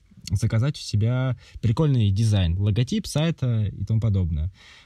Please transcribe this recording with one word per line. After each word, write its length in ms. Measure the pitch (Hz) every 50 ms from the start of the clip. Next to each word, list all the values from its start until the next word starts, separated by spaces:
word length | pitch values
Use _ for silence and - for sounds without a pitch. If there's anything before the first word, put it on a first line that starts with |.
| _ _ - - - -
заказать 460 | - 101 - 110 110 113 113 143 147 -
у 40 |
себя 560 | - - - 101 107 113 123 127 127 131 123 - - - - -
прикольный 500 | - 110 113 - 160 151 139 123 110 101
дизайн, 460 | 101 95 117 110 107 101 92 85 85 92
логотип 500 | 101 107 101 107 123 - - 220 - -
сайта 580 | - 143 151 170 160 - - 127 120 110 107 98
и 140 | - - 98
тому 140 | - 113 110
подобное. 520 | 104 113 101 98 90 80 80 73 78 92 - - - - - - -